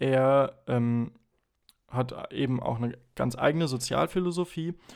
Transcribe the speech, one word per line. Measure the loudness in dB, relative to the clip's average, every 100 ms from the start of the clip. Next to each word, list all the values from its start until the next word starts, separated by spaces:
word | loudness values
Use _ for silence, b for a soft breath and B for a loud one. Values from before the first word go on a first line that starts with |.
er, | 2 4 6 4 4 -2 -2
ähm, | 0 2 0 -2 -8 _ _ _ _ _ _ _
hat | -4 -4 -6 -8
eben | -4 -2 0
auch | -2 -2
eine | -4 -6 _
ganz | -4 -4 0
eigene | 0 2 -2
Sozialphilosophie | -2 -2 0 0 0 -2 -2 -4 -6 -8 -10 B